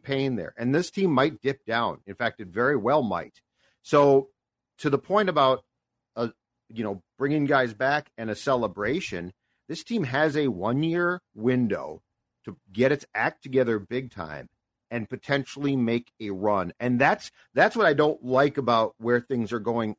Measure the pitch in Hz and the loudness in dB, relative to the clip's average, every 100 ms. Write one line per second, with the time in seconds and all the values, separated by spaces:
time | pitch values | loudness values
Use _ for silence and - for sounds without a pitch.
0 | - 135 135 117 82 - 120 147 175 - | -6 -2 -2 -4 -6 -6 0 0 -2 -2
1 | 190 131 147 - 131 139 - 113 110 76 | 0 2 2 0 -6 -6 -4 -2 -2 -4
2 | - 95 117 - 95 92 127 143 107 151 | -12 -6 -4 -4 -8 -2 0 0 2 2
3 | 117 87 71 _ _ _ _ _ - 147 | 0 -4 -6 _ _ _ _ _ 0 4
4 | 143 139 135 _ _ _ _ - 151 139 | 6 6 2 _ _ _ _ -6 -2 -2
5 | - 202 190 151 135 131 - _ _ _ | 0 0 2 4 4 2 -4 _ _ _
6 | _ - 117 - _ _ _ 110 107 98 | _ -6 -6 -6 _ _ _ -8 -6 -8
7 | - - 139 151 143 139 123 104 131 147 | -12 -4 -2 0 2 2 2 -2 0 0
8 | - - 113 104 - 127 110 95 104 160 | -4 -10 -8 -4 0 0 0 -2 -2 -2
9 | - 95 87 - _ _ - 165 - 233 | -4 -8 -10 -14 _ _ -12 -12 -6 -4
10 | 135 131 156 147 139 92 101 131 160 170 | -2 2 2 2 0 0 -2 0 0 0
11 | 175 180 - 104 117 127 117 87 69 78 | -2 -4 -10 -4 0 2 0 -2 -6 -14
12 | _ _ _ _ - 92 _ 95 131 143 | _ _ _ _ -18 -18 _ 0 0 0
13 | - 107 127 - 139 131 117 110 98 123 | -4 -4 -4 -4 -2 0 2 0 -4 -8
14 | 131 - 80 73 62 _ _ _ _ 120 | -8 -10 -10 -12 -14 _ _ _ _ -8
15 | 131 127 - 139 135 139 143 135 117 117 | -8 -10 -2 -2 -4 -6 -2 0 0 0
16 | - - 107 95 104 101 87 - 120 123 | -4 -12 -10 -2 0 0 -2 -4 -2 2
17 | 139 208 - - _ 123 180 233 185 147 | 2 2 -6 -20 _ 2 2 4 2 4
18 | 151 151 123 127 143 143 120 117 110 - | 2 0 0 2 4 2 2 2 2 -2
19 | 113 120 120 127 107 117 104 117 110 | 0 0 0 -4 -2 -4 -2 -2 -2